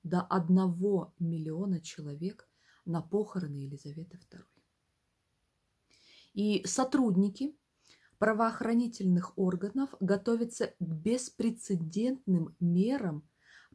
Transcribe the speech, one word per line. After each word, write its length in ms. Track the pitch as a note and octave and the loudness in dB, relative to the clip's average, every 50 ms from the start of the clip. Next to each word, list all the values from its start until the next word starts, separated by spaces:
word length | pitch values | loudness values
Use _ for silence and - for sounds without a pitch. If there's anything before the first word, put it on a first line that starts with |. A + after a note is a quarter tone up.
| _ | _
до 180 | E3 F3 F3+ | -2 0 0
одного 920 | - - - F#3+ E3+ D#3+ F3+ F#3 F#3+ F#3 E3+ E3+ F#3 G#3 G3+ F3+ - - _ _ | 0 0 0 0 4 6 6 6 6 4 0 0 0 2 2 2 0 -4 _ _
миллиона 640 | F3 E3 E3 E3 D#3 D#3 D#3 E3 G3 G3+ F#3 D#3+ | -4 -2 -2 -2 -4 -4 -4 -4 -2 -2 -2 -4
человек 680 | - - - - D3 D3 C#3+ D3 E3 F#3+ G#3 - - _ _ _ _ _ _ _ _ | -4 -10 -14 -12 -10 -10 -8 -6 -6 -6 -8 -8 -18 _ _ _ _ _ _ _ _
на 160 | - E3 E3 | -6 -6 -6
похороны 540 | D3+ - F#3 G#3 G#3 G#3 - F#3+ F3+ D3 C#3+ | -4 -2 -2 -2 -2 -2 -4 -6 -6 -6 -8
Елизаветы 640 | C#3 C3+ C#3 C#3+ C#3 - D3 C#3+ D#3+ E3 F3+ - F3+ | -8 -10 -10 -12 -12 -14 -14 -14 -14 -14 -16 -18 -20
второй. 440 | - _ - F3+ - _ _ _ _ _ _ _ _ _ _ _ _ _ _ _ _ _ _ _ _ _ _ _ _ _ _ _ _ _ _ _ _ _ - - - _ _ | -20 _ -20 -20 -20 _ _ _ _ _ _ _ _ _ _ _ _ _ _ _ _ _ _ _ _ _ _ _ _ _ _ _ _ _ _ _ _ _ -20 -20 -20 _ _
И 300 | G3 G#3 G#3 G#3 F#3 F#3+ | -2 0 2 2 0 0
сотрудники 920 | - - - C4 B3+ - C#4+ C4 A3+ F#3 F#3 G3 G3+ G3 - C4 D4 - _ _ _ _ _ _ _ - _ _ _ _ _ | -2 -2 0 0 2 4 4 4 4 4 4 4 2 0 -4 -6 -6 -6 _ _ _ _ _ _ _ -20 _ _ _ _ _
правоохранительных 1200 | G#3 A3 A3 G#3 A#3 A3+ A3+ - A#3 A3 A3+ A#3 B3 A#3 A#3 - G3 F#3 F3+ F3 F3+ - - - | 2 2 4 4 2 0 0 -2 -2 2 2 2 2 0 -2 -2 2 4 4 4 2 -2 -2 0
органов 580 | F#3+ F#3 F3+ F3+ G3 G3+ - C4+ C4+ C#4 - - | 0 0 0 -2 -4 -4 -2 -2 -4 -4 -4 -4
готовятся 760 | G3 F3+ G3 G3 G3 - A#3 A#3 A#3+ A#3 - - A#3 - - _ | 0 0 0 0 2 0 0 0 0 -4 -2 -4 -6 -6 -4 _
к 40 | F3 | -6
беспрецедентным 1700 | D#3+ E3 D#3 D#3+ G#3+ A#3 B3+ B3 - - - A3 A#3 A3+ - - - G3+ E3+ E3 D#3+ E3 G3+ A3+ B3+ C4 C4 - - F#3 E3+ D#3+ D3 - _ | -4 -4 -4 0 0 0 0 -2 -8 -6 -2 -2 -2 -2 -2 -4 -4 -2 -2 -2 -2 -2 -2 0 0 -2 -4 0 0 2 2 2 -2 -4 _
мерам 680 | F3 E3+ E3+ F3+ G3 A#3 C4 C#4 A3+ F3+ D3+ D3+ - _ _ _ _ _ - - - _ | 0 2 4 4 4 2 2 0 -2 -4 -4 -6 -10 _ _ _ _ _ -20 -20 -20 _